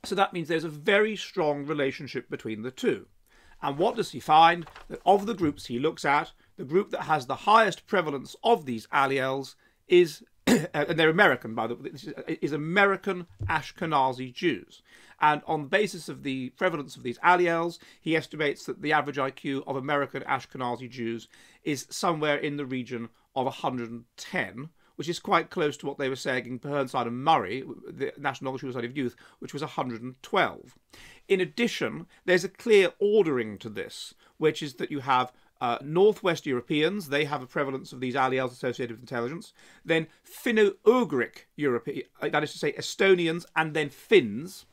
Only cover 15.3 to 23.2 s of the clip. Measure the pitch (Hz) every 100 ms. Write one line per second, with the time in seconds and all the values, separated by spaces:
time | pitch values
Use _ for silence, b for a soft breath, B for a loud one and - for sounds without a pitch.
15.3 | 151 - 156 139 190 214 175 - 135 139
16.3 | 131 127 _ 180 160 127 135 123 117 170
17.3 | 180 175 165 170 - B B 170 160 -
18.3 | 151 147 139 - 120 147 151 143 139 135
19.3 | - 147 135 - 135 135 143 135 139 -
20.3 | 135 - 127 123 120 123 123 113 117 -
21.3 | b b b - 135 - - 185 160 151
22.3 | 147 151 143 135 131 117 117 117 _